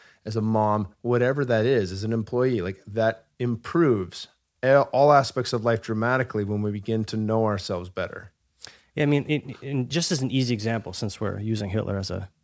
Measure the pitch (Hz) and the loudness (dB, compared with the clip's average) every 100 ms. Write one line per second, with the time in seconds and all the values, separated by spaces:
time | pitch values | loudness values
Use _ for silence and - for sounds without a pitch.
0 | - _ - 110 110 110 107 107 95 _ | -20 _ -6 -4 0 2 2 2 -2 _
1 | 120 120 123 143 127 110 117 131 92 95 | 0 2 2 0 2 2 4 2 0 -4
2 | 113 113 107 123 131 117 90 95 - 107 | -4 -4 -2 0 0 0 -4 -8 -8 0
3 | 110 - _ - 123 117 - 170 156 107 | 0 0 _ -6 -4 -4 -4 2 4 2
4 | 90 - - _ _ - 127 139 - 123 | 0 -10 -16 _ _ -4 4 4 4 4
5 | 143 143 127 - 120 120 117 113 - 107 | 8 8 4 -2 -2 0 0 0 0 -2
6 | 117 131 123 107 101 104 104 104 101 110 | 0 0 0 -2 -2 -2 -2 -4 -4 -2
7 | 107 110 107 113 110 101 - 90 90 92 | -2 -4 0 2 2 0 -4 -6 -6 -8
8 | 90 - 104 _ _ _ - - _ - | -8 -8 -18 _ _ _ -20 -20 _ 0
9 | 147 143 139 151 143 - 139 139 123 151 | 2 2 2 -2 -4 -12 -4 -4 -2 -2
10 | 170 151 127 131 123 113 110 113 98 92 | -2 -2 0 0 0 0 -2 -4 -6 -6
11 | 107 - 104 98 110 110 101 107 - 98 | -6 -4 -6 -4 -4 -4 -2 -4 -2 -4
12 | 95 95 95 _ | -4 -6 -10 _